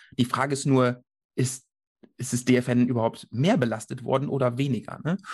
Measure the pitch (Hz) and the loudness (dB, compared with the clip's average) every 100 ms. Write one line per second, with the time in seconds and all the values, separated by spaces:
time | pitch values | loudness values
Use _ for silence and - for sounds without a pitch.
0 | - - 123 - 139 135 143 131 123 123 | -8 -2 -2 -2 -2 -2 2 4 4 0
1 | _ _ _ - 127 - _ _ _ _ | _ _ _ -2 -2 -4 _ _ _ _
2 | - - 123 123 127 123 123 123 123 120 | -18 -12 -6 -2 2 2 4 2 2 2
3 | 113 - - 110 160 220 117 110 - 127 | -2 -4 -8 -2 2 2 0 -2 -8 -10
4 | 120 131 139 139 123 120 139 113 - - | -2 -2 0 -2 0 0 -2 -2 -6 -8
5 | 147 190 - | -4 -4 -6